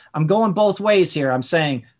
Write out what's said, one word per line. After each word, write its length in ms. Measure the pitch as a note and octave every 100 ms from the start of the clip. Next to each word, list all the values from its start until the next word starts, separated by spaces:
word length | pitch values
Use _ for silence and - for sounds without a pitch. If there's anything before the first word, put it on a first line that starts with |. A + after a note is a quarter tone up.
| _
I'm 120 | D3+ D#3
going 280 | G#3 A3
both 260 | F3+ G#3 F#3+
ways 320 | G#3 G3+ E3+
here. 180 | D#3 C3+
I'm 120 | B2+
saying 420 | B2+ E3+ D3+ B2+ -